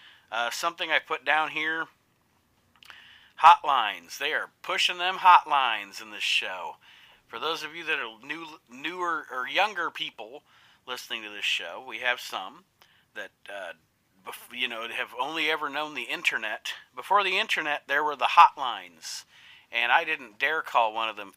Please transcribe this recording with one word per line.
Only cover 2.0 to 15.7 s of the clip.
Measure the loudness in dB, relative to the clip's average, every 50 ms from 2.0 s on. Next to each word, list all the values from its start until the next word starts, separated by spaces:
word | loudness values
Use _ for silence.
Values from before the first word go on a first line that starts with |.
| _ _ _ _ _ _ _ _ _ _ _ _ _ _ _ _ -20 -20 -20 -20 -20 -20 -20 -20 -20 _ _ 8 10
hotlines. | 10 10 10 6 2 2 2 2 0 -2 -6 -12 -16 -10
They | -6 -4 -2 -2
are | -2 -4 -6 _ _ -8
pushing | -6 -2 0 0 0 0
them | 0 -2 -2 -2
hotlines | 6 8 10 10 10 8 4 2 2 2 2 0 -2 -6 -10 -14 -16
in | -14 -14
this | -8 -6 -4
show. | -2 0 -2 -2 -4 -6 -8 -10 -10 -12 -14 -20 -20 -20 -20 -20 -20 -20 _ _
For | _ -12 -6
those | -6 -4 -4 -6 -8
of | -12 -12
you | -10 -6
that | -4 -4 -4
are | -4 -8 -10 -14 -14
new, | -12 -12 -12 -12 -16 -18 -20 _ _
newer | -16 -10 -10 -10 -6 -4 -4 -4 -4 -4 -6 -8
or | -8 -8 -6
younger | -2 0 0 0 0 -2 -4 -6 -6
people | -6 -8 -10 -10 -10 -14 -16 -16 -16 -20 -20 _ _ _ _ _ _ _ _
listening | -10 -10 -10 -10 -10 -10 -10 -10
to | -12
this | -10 -4 -2
show, | -2 -2 -2 -4 -8 -12 -12 -12
we | -12 -10 -4
have | -4 -4 -4 -4
some | -6 -8 -8 -8 -8 -10 -14 -18 _ _ _ _ -20 _ _ _ _ _ _
that, | -14 -14 -14 -16 _ _ -14
uh, | -12 -12 -12 -12 -14 -16 _ _ _ _ _ _ _ _ _
bef-, | -16 -16 -16 -18 -14 -6
you | -4 -4
know, | -4 -4 -8 -8
have | -8 -6 -6 -8 -6 -6 -6
only | -6 -4 -4 -2 0 0
ever | 0 -2 -4
known | -6